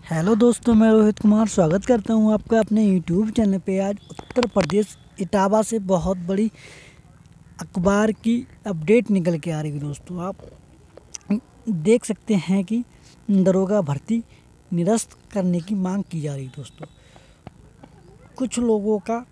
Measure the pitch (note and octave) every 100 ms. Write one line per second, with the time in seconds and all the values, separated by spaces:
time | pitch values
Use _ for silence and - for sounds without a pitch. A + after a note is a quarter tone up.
0 | - D#3+ F3 A3 A#3+ A3+ A#3+ A3 A3 A3
1 | G#3+ G#3+ G#3+ G#3+ A3 - D#3+ F#3+ A3+ A#3
2 | G3+ A3 G#3+ G#3+ - A3+ G#3 G#3+ G#3+ F#3
3 | D#3+ F3 A3 A3+ G#3 F#3+ - F#3+ G3 G#3
4 | - - - B3+ A#3 G3+ D#3+ G3 G#3+ -
5 | - - F#3 G3+ F#3+ A3 G#3+ A3+ F#3+ F#3
6 | F3 F#3+ E3+ G3 A3 - - - - -
7 | - - - - - - - G3 F3+ G3+
8 | A3 G#3 A3+ A#3+ - - G#3+ E3+ D#3 A#3
9 | A3+ G3 E3+ E3 E3 D#3 D#3 C#3+ D3 C#3
10 | - F3+ F3+ - - - - - - -
11 | - - - G#3 _ - A3+ F3 D#3+ A#3
12 | - G3+ - G3+ D3+ G3 F3+ A3+ A#3+ -
13 | - - - G3 F#3 F#3 F#3 G#3 D3+ C3+
14 | - A3+ - - _ - - E3+ E3+ A3+
15 | - - - G3+ F3+ F3 E3 G#3 F#3 G3
16 | - E3 D3 C#3 C3 C3+ B2 - - -
17 | - - - _ - - - - - -
18 | - - - - C4 - A#3 G#3+ G3+ G#3+
19 | - A#3 B3